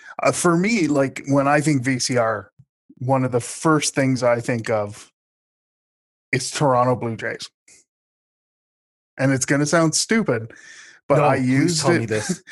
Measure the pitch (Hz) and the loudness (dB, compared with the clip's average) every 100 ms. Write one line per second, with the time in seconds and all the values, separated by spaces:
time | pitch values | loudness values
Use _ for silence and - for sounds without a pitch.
0 | - - 135 135 175 170 202 226 143 143 | -18 -4 -2 2 2 2 2 0 0 0
1 | 135 - 139 139 139 151 147 139 127 127 | -2 -4 -2 0 2 2 2 0 0 -2
2 | - 123 113 104 - _ _ _ _ - | -2 0 0 -4 -10 _ _ _ _ -8
3 | 127 135 127 120 - - 160 151 147 147 | -2 0 0 -2 -4 -2 2 2 0 0
4 | 131 123 123 120 123 117 110 110 104 107 | 0 2 0 0 -2 -4 -2 -4 -4 -10
5 | - _ _ _ _ _ _ _ _ _ | -20 _ _ _ _ _ _ _ _ _
6 | _ _ _ 123 - - 143 123 123 113 | _ _ _ -6 -6 -2 2 2 2 0
7 | 117 110 113 - - _ _ - _ _ | -4 -6 -8 -10 -14 _ _ -20 _ _
8 | _ _ _ _ _ _ _ _ _ _ | _ _ _ _ _ _ _ _ _ _
9 | _ - 135 131 - 143 147 170 160 - | _ -2 0 0 0 0 2 2 2 0
10 | - 226 185 120 113 - - - - - | 0 0 0 -2 -6 -16 -20 -20 -20 -10
11 | - 143 147 135 127 135 165 160 156 165 | 0 2 4 2 2 2 2 2 2 2
12 | 110 107 139 175 - | 0 -2 -4 -8 -12